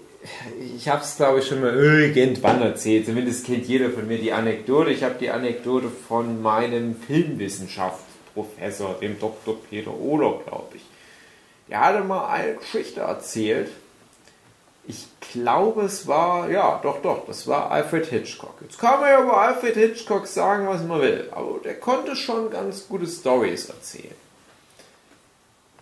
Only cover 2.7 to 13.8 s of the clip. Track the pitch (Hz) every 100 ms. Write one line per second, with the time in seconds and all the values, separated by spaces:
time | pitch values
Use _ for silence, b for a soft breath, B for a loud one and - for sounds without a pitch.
2.7 | - 110 110 113 117 123 110 - 120 -
3.7 | 131 123 113 107 113 110 98 113 107 -
4.7 | 143 156 127 127 127 123 123 123 113 120
5.7 | 127 120 - - 117 117 113 110 110 120
6.7 | 120 117 113 - 147 165 113 95 95 92
7.7 | 101 92 - - - - 107 98 - 95
8.7 | 98 98 90 101 104 110 - - 110 -
9.7 | 104 107 - 120 151 120 - - - -
10.7 | - - b b b b b b b -
11.7 | 104 156 208 190 185 - - - - -
12.7 | 220 - - - - - 110 113 143 -
13.7 | -